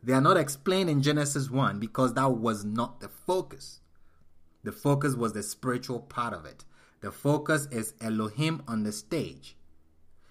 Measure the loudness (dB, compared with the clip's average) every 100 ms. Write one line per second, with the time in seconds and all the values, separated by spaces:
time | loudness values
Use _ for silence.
0 | 4 4 6 6 4 -2 0 2 4 4
1 | 4 2 2 0 0 2 2 0 -6 0
2 | 2 4 2 2 0 0 -2 -2 -2 -6
3 | -16 -12 -2 0 -2 -12 -16 -18 _ -20
4 | -20 -20 -20 -20 -20 _ -12 -4 2 2
5 | 2 0 -2 -2 -8 -6 -4 -4 -4 -8
6 | -8 -6 -4 -6 -12 -18 -20 -20 -20 _
7 | -12 -4 0 0 2 0 0 -6 -6 -6
8 | -2 -2 -2 0 -2 -2 -4 -2 -2 -4
9 | -4 -4 -4 -10 -20 -20 -20 -20 _ _
10 | -20 -20 -20